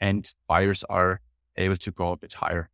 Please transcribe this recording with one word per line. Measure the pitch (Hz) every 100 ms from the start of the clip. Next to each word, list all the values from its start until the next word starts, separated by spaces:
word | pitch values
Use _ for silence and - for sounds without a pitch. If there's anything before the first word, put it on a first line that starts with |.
and | 101 101 - - -
buyers | 82 98 95 -
are | 98 92 95 - _ _ -
able | 95 92
to | -
go | - 87
a | 90
bit | -
higher. | - 80 85 82